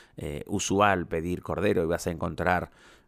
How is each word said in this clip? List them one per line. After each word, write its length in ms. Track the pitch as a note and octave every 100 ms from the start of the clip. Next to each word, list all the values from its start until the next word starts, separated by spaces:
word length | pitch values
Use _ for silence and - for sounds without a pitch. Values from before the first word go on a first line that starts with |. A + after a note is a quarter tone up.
| - -
eh, 260 | D2+ D2 -
usual 600 | G2 - G2 G#2 F#2+ D#2+
pedir 320 | E2 E2+ E2+
cordero 420 | - D#2 G#2 F#2
y 40 | E2
vas 200 | E2+ F#2
a 40 |
encontrar, 600 | E2+ F2 D#2+ F2 F2+ F2 - - -